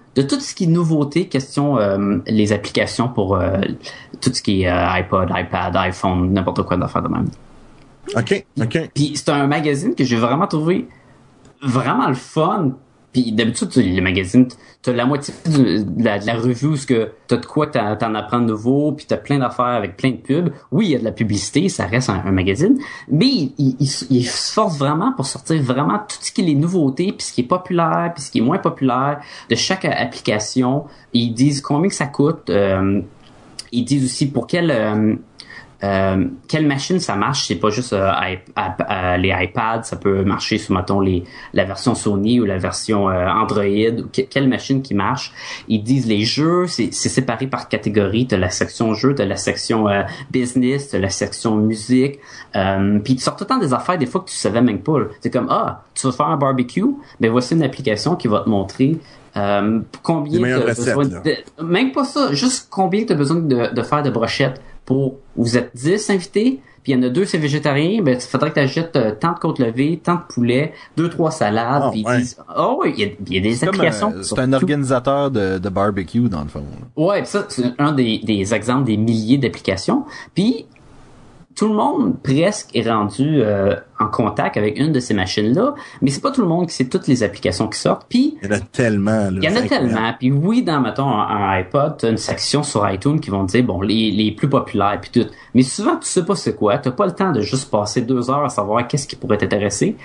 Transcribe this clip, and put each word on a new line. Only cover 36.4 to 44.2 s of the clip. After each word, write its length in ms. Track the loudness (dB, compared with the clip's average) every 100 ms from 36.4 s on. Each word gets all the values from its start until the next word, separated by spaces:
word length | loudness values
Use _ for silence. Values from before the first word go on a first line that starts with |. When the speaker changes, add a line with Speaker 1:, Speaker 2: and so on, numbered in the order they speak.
| -4
Speaker 1:
quelle 180 | 0 2
machine 340 | 0 0 -2
ça 160 | 0 0
marche. 300 | 0 0 -2
C'est 120 | 0
pas 120 | 0
juste, 240 | 0 -2
euh, 160 | 0 2 0
iP-, 260 | -2 -4 -6 -6
iP-, 280 | -4 -4 -4
euh, 280 | -2 0 2
les 120 | 2
iPads, 540 | 0 -2 -2 -2 -2
ça 120 | -6 -4
peut 280 | 0 2
marcher 340 | 0 -2 -2 -2
sur, 160 | 0
mettons, 260 | -2 2 2
les, 240 | 2 0 -4 -14 -6
la 120 | -2 -2
version 280 | -2 -2
Sony 460 | 0 0 0 2 2
ou 60 | 2
la 120 | -2
version, 520 | -4 -6 -2 0 2
euh, 180 | 0 0
Android, 360 | 0 0 0
ou 440 | 2 2 2 0 -4
que-, 120 | -4